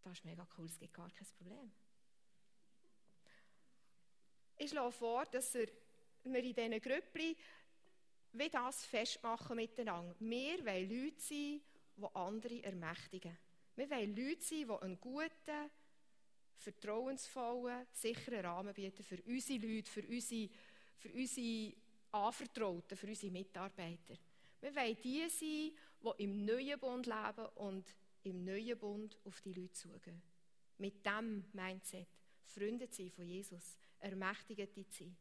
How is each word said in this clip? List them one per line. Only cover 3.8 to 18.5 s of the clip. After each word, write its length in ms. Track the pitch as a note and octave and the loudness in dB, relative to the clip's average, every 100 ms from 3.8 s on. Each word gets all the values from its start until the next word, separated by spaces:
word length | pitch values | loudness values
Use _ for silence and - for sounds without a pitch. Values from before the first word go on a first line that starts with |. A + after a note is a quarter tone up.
| - - - - - - - - | -20 -20 -20 -20 -20 -20 -20 -4
Ich 140 | C#4+ | 0
schlage 220 | D4 B3 | 4 2
vor, 320 | A#3+ A#3 A#3 D4+ | 4 4 4 4
dass 260 | B3 C4 | 4 4
wir, 140 | B3+ A3 - - - - - | 4 2 0 -20 -20 -20 -10
wir 200 | B3+ B3+ | 2 4
in 100 | B3+ | 4
diesen 260 | B3 A3+ A3 | 2 2 2
Grüppli 560 | C4 C4+ - E4 D#4+ D#4+ - - - - - - - - - | 4 2 2 0 2 2 -6 -18 -20 -20 -20 -20 -20 -20 -14
wie 160 | A#3 D4+ | 0 2
das 360 | D4+ B3 C4+ | 4 2 0
festmachen 720 | - A#3 A#3 - A#3 A#3 - A#3 | 2 4 4 2 0 0 0 0
miteinander. 580 | A3+ - A3+ F3 F3 F3 | 0 0 0 0 -2 -4
Wir 440 | A3 A#3 C4+ F4+ | 0 2 2 0
wollen 240 | B3+ F#3+ F#3+ | 2 2 2
Leute 320 | A#3 C#4 D#4 | 2 0 0
sein, 400 | - D4 C#4+ D4 - - - - | -2 0 0 -2 -6 -20 -20 -6
die 180 | G3+ | -4
andere 480 | - F3+ A3 A#3 A#3+ | 0 0 0 -2 -4
ermächtigen. 720 | - F#3 E3 E3+ - F#3 F3 E3+ - - - | -4 -2 -2 -2 -4 -8 -8 -10 -16 -20 -16
Wir 160 | - C#4+ | -4 0
wollen 240 | C#4 G#3 | 2 2
Leute 280 | G#3 B3+ E4 | 2 2 2
sein, 260 | - D#4 C#4 | 2 0 0
die 140 | G#3 | 0
einen 180 | F#3+ F#3 | -2 -4
guten, 720 | B3 C4+ D#4+ - - D4+ D4 - - - - - - - - - | -4 0 -2 -2 -4 -2 -4 -8 -20 -20 -20 -20 -20 -20 -20 -12
vertrauensvollen, 1300 | - - G3+ G#3+ C4 C4+ - - A#3+ B3 B3 B3 B3+ | -10 -6 0 2 2 0 -2 0 0 2 2 -2 -2
sicheren 520 | - - A#3 - A#3 | 0 2 2 0 0
Rahmen 300 | F3+ | 2